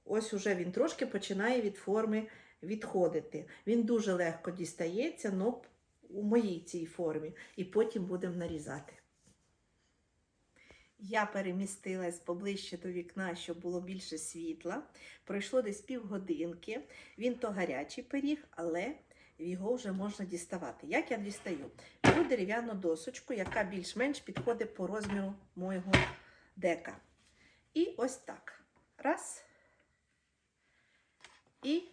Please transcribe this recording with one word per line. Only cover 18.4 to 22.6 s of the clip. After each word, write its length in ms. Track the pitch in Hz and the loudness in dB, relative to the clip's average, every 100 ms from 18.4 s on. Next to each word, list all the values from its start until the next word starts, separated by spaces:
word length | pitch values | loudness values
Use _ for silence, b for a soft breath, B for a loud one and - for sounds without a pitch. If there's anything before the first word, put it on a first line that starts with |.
| - | -4
але 440 | - 170 170 226 302 - B B - 175 | -6 -2 0 -2 -6 -12 B B -8 -4
його 240 | 180 202 | -2 0
вже 180 | 247 208 | 0 0
можна 340 | 185 202 202 185 | -2 -2 -4 -4
діставати. 640 | 170 - 180 135 - - | -6 -6 -6 -6 -8 -2
Як 240 | 277 330 | 0 0
я 60 | 226 | -2
дістаю? 540 | 202 - 202 151 - B B B | -2 -6 -6 -6 -6 B B B
Беру 200 | - 311 | 8 8
дерев'яну 500 | 339 240 190 226 | 6 4 2 0